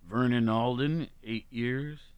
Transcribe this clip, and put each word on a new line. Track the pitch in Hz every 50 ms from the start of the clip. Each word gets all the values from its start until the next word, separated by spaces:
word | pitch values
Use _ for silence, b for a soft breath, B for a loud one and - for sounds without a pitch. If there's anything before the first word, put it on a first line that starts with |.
| - -
Vernon | 107 117 127 123 123 123 117 113
Alden, | 110 113 117 123 123 123 135 147 156 165 147 - - - -
eight | 110 113 113 - -
years. | - 117 117 120 127 131 143 147 151 143 - - -